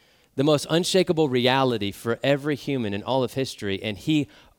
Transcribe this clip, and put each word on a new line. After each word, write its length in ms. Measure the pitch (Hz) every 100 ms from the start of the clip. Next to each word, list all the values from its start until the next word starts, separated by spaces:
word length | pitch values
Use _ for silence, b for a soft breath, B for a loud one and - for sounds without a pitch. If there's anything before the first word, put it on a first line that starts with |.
| b b b -
the 80 |
most 220 | 147 147 -
unshakable 580 | 165 180 190 175 160 151
reality 640 | 123 123 135 131 113 101
for 280 | - 117 113
every 320 | 131 143 147
human 400 | 143 - 135 107
in 80 | 101
all 220 | 95 131
of 100 | 120
history, 480 | 127 127 - 101 98
and 160 | 107 98
he 300 | - 156 139 B B